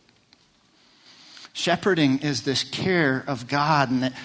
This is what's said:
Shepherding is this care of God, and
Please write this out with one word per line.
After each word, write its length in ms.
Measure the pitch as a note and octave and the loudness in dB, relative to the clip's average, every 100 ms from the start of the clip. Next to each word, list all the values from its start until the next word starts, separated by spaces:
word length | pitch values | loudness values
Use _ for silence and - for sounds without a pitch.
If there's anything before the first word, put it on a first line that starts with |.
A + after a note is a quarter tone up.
| _ _ _ _ _ _ _ _ _ _ - - - - - | _ _ _ _ _ _ _ _ _ _ -20 -20 -20 -20 -16
Shepherding 680 | - - E3+ G#3 E3+ C#3+ C3+ | -4 -2 0 2 4 4 2
is 240 | D3 B2+ | 0 -2
this 200 | C#3 B2+ | -2 -2
care 600 | - - F#3+ F3+ D3 C3 - | -4 -4 0 2 2 0 -4
of 220 | C3 B2 | -6 -2
God, 420 | C#3+ D3 D3+ C3 | 0 2 2 2
and 220 | B2+ B2+ B2+ | 0 -2 -6